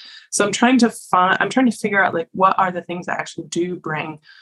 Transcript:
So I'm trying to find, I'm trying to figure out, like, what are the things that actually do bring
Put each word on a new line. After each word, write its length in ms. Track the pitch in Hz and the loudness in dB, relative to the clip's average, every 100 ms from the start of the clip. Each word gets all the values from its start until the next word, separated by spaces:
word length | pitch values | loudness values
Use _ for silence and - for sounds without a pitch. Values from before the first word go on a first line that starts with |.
| - - - | -20 -20 -8
So 160 | - 208 | -2 -2
I'm 60 | |
trying 260 | 185 240 262 | 2 4 4
to 100 | 226 | 4
find, 480 | - - 180 185 - | 0 0 2 4 2
I'm 100 | 196 | 0
trying 220 | 254 254 | 2 2
to 60 | - | 0
figure 260 | 208 202 | -2 0
out, 100 | 180 | 0
like, 140 | 165 165 | 0 -6
what 260 | 185 190 - | 0 2 2
are 100 | 185 | -2
the 120 | 180 | -4
things 240 | - 175 175 | -8 -10 -6
that 120 | - | -8
actually 300 | 156 - 156 | -8 -12 -8
do 300 | 165 180 170 | -4 -4 -6
bring 420 | 165 156 160 151 _ - | -8 -8 -8 -12 _ -20